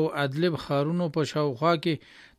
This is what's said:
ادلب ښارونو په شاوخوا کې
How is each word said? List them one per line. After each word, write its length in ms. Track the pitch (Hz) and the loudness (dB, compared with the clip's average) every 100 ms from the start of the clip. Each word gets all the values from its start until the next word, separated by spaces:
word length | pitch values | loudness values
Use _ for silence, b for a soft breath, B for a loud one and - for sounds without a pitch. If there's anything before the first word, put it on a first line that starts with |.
| 160 147 | 2 0
ادلب 340 | 143 143 175 151 | -2 0 0 0
ښارونو 480 | - 143 147 175 175 156 | -2 0 0 0 -2 -2
په 140 | 143 | -2
شاوخوا 400 | 151 147 123 160 165 | 0 -2 2 2 2
کې 460 | 170 147 - - - | 0 -4 -6 -20 -20